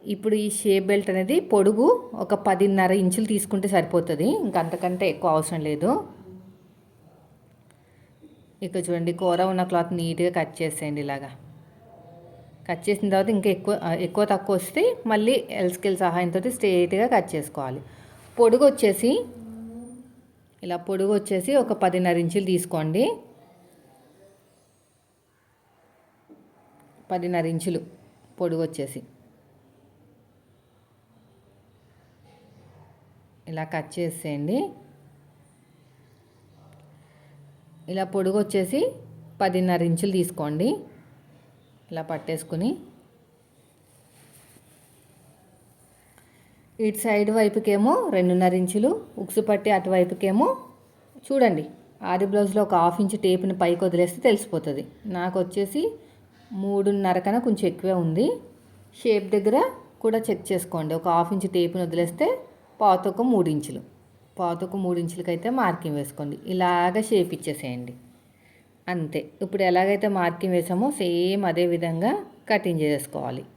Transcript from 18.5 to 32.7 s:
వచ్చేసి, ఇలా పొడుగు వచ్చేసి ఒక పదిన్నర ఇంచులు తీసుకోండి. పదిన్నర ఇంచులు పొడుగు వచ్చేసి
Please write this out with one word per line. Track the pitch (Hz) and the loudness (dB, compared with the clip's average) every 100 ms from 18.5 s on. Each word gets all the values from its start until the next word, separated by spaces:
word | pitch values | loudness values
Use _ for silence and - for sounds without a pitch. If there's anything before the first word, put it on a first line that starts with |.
| 247 277 | 8 6
వచ్చేసి, | 277 214 190 233 392 480 - - - 226 233 240 - - - _ _ _ _ 185 | 6 2 2 2 0 -2 -14 -16 -16 -16 -16 -16 -20 -20 -20 _ _ _ _ -6
ఇలా | 175 175 | -6 -4
పొడుగు | 190 196 208 | 0 2 2
వచ్చేసి | 202 190 185 277 | 0 -2 2 2
ఒక | - 214 | 2 2
పదిన్నర | 185 180 180 170 | 2 2 2 2
ఇంచులు | 170 170 190 | 2 0 2
తీసుకోండి. | 180 180 165 156 175 302 466 - - - - _ _ _ _ _ _ 196 _ _ _ _ _ _ _ _ _ _ _ _ _ _ _ _ _ _ _ _ - _ _ _ _ _ _ _ | 0 0 -2 0 2 0 0 -12 -20 -20 -20 _ _ _ _ _ _ -20 _ _ _ _ _ _ _ _ _ _ _ _ _ _ _ _ _ _ _ _ -20 _ _ _ _ _ _ _
పదిన్నర | 180 175 175 165 | -4 -2 -2 -2
ఇంచులు | 165 190 170 - - - _ _ - | -4 -4 -6 -8 -20 -20 _ _ -6
పొడుగు | 175 165 160 | -4 -2 -4
వచ్చేసి | 160 135 135 - _ _ _ _ _ _ _ _ _ _ _ _ _ _ _ _ _ _ _ _ _ _ _ _ _ _ _ _ _ _ _ - - - - - | -6 -8 -10 -18 _ _ _ _ _ _ _ _ _ _ _ _ _ _ _ _ _ _ _ _ _ _ _ _ _ _ _ _ _ _ _ -20 -20 -20 -20 -20